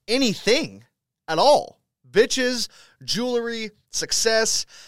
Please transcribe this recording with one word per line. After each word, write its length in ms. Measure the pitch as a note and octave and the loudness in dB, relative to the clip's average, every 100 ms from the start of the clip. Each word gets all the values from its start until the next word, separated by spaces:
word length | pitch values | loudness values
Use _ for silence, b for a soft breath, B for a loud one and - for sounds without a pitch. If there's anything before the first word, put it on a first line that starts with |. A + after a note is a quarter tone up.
| - | -4
anything 760 | B3 B3+ F3 - C4+ G#3+ G2 _ _ _ _ - | 0 0 0 0 0 0 -10 _ _ _ _ -6
at 100 | D#3+ | 2
all. 420 | A#3+ D4 - - _ _ B2+ | 4 4 0 -14 _ _ _
Bitches, 600 | C3 C4 C4 B3+ B3 G#3 b b b | 2 2 2 -2 -2 -8 b b b
jewelry, 640 | C3 G3 B3 A#3+ A#3 A3+ G#3+ - _ | -6 -4 -2 -2 -4 -8 -10 -14 _
success. 760 | - - - A3+ A3 A3 - - B | -8 -4 0 2 2 2 -2 -6 B